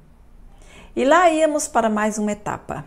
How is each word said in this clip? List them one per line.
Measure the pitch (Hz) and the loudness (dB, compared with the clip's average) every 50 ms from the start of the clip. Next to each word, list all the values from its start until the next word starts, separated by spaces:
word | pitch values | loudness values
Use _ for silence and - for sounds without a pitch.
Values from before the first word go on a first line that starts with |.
| - - - - - - - - - - - - - - - - - - - | -20 -20 -20 -20 -20 -20 -20 -20 -20 -20 -20 -20 -20 -20 -20 -20 -20 -12 -6
E | - 247 | -2 2
lá | 269 311 349 370 339 | 4 4 4 4 4
íamos | 320 311 311 311 294 294 - - | 4 2 2 0 0 -2 -6 -2
para | - 233 226 220 | 0 0 0 2
mais | 214 208 214 220 202 220 | 0 0 -2 -2 -2 -2
uma | 208 208 | -4 -4
etapa, | 208 208 - - - - - - - - 151 | -4 -6 -6 -8 -8 -8 -8 -10 -10 -10 -10